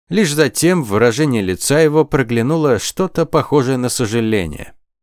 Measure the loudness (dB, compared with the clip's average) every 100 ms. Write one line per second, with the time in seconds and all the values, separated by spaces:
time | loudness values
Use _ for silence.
0 | _ -2 0 2 0 2 0 0 0 2
1 | 2 2 0 0 -2 -4 0 2 4 2
2 | 0 0 0 0 0 0 0 0 -2 -4
3 | -4 -2 -2 -2 0 0 0 -2 -2 -2
4 | -2 0 0 -2 -2 -8 -16 -20 _ _